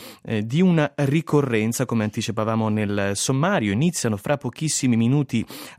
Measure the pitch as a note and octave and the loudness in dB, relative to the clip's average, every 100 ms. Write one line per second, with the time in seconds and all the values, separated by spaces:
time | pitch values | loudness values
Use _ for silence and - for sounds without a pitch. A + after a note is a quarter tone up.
0 | - - - A2+ A2 C#3 F#3+ E3+ D3 - | -18 -18 -6 -4 -2 2 4 4 0 0
1 | C#3+ D3+ D#3 D3 C#3 A2+ A2 A#2 B2+ A#2 | 0 0 2 0 2 2 0 0 0 0
2 | G#2+ A2 G#2+ A2 G#2+ A2+ A2 G#2+ G#2 G2+ | 0 -2 -4 -2 0 0 0 0 0 -2
3 | G2 G2+ - C3 E3 G3 G#2+ G2 E3 E3+ | -2 -2 -2 0 0 0 0 2 0 0
4 | A#2+ G#2 - D3 B2 - D#3 - C3 A2+ | -2 -2 -2 -4 -4 -6 -4 0 2 2
5 | A#2 C#3+ C#3 A#2 - - - | 2 2 0 -2 -4 -10 -16